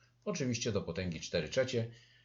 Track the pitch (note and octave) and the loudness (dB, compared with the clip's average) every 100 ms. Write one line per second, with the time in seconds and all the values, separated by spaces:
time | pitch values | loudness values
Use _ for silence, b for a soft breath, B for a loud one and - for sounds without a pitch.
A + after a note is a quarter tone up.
0 | b _ G#3+ E3+ B2+ A#2 B2 G2 - F2+ | b _ -6 -2 0 0 2 0 0 -2
1 | F#2 D#2+ - F2 D#2+ C3 B2+ A#2+ A#2 B | -2 -4 -2 0 2 2 2 2 0 B
2 | B B | B B